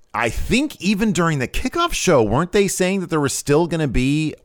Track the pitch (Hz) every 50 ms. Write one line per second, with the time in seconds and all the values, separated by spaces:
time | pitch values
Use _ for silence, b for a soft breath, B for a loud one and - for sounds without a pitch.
0 | _ _ - 107 120 113 - - - - - 254 311 269 - - 165 202 220 185
1 | 226 214 156 170 170 165 156 135 120 - - - - 254 - 339 339 339 - -
2 | - 269 147 123 110 98 113 147 180 175 - 208 202 175 - - 185 180 196 196
3 | 175 - 165 151 143 135 - - - - 143 160 175 156 170 160 151 127 104 123
4 | 127 135 147 156 156 147 - -